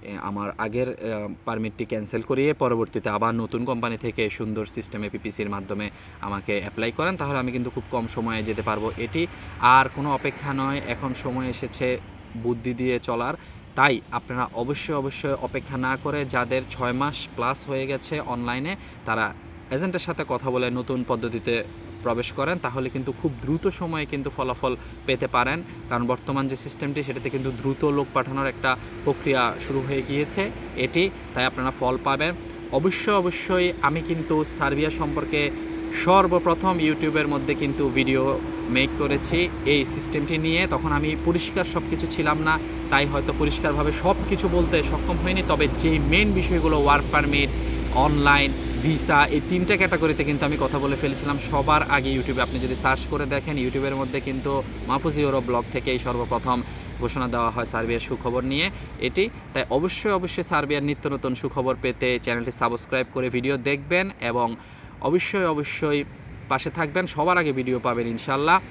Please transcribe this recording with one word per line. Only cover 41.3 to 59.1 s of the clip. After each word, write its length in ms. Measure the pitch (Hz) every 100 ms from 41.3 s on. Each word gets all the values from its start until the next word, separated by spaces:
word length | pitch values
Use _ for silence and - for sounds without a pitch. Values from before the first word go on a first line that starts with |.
| 170 - - 180
সব 100 | 175 -
কিছু 140 | 165 165 -
ছিলাম 220 | 156 151 156
না, 60 | 160 - - -
তাই 160 | 139 143
হয়তো 260 | 143 135 135
পরিষ্কারভাবে 500 | 151 143 156 143 151 139
সব 120 | 180 196 208
কিছু 160 | 196 190 170
বলতে 200 | 165 170 143
সক্ষম 260 | 156 160 170
হইনি। 180 | 170 185 175
তবে 140 | 147 147 -
যেই 180 | 160 160 143
মেইন 180 | 170 208 185
বিষয়গুলো 380 | 180 180 160 156
ওয়ার্ক 220 | 143 143 135
পারমিট, 380 | 147 143 143 143 - - - - -
অনলাইন, 560 | 143 147 143 143 139 131 107 117
ভিসা, 360 | 131 151 - 147 147
এই 160 | 147 -
তিনটা 240 | 180 180 202
ক্যাটাগরিতে 460 | 180 170 156 147 147
কিন্তু 140 | 147 147
আমি 120 | 143
কথা 180 | 135 143
বলে 160 | 139 135
ফেলেছিলাম 360 | 147 135 143 143 117
সবার 320 | 143 139 151 143 143
আগে 140 | 131 135
YouTube-এ। 280 | 123 127 123
আপনি 100 | 131
যদি 160 | 123 127
সার্চ 260 | 135 131 -
করে 140 | 147 139
দেখেন 300 | 139 135 147
YouTube-এর 320 | 127 135 135 135
মধ্যে 180 | 135 135 131
কিন্তু 240 | 131 139 139 131 - 113
মাহফুজ 280 | 135 131 147
ইউরোপ 260 | 147 135 123
ব্লগ 140 | 123 117
থেকেই 260 | 135 139 127 123
সর্বপ্রথম 520 | 120 117 120 131 123 120 - - -
ঘোষণা 280 | 120 139 123
দেওয়া 240 | 120 117 117
হয় 120 | 117
সার্বিয়ার 320 | 120 113 117 -
সুখবর 360 | 123 127 123
নিয়ে 240 | 127 139 180 - - -
এটি। 160 | 131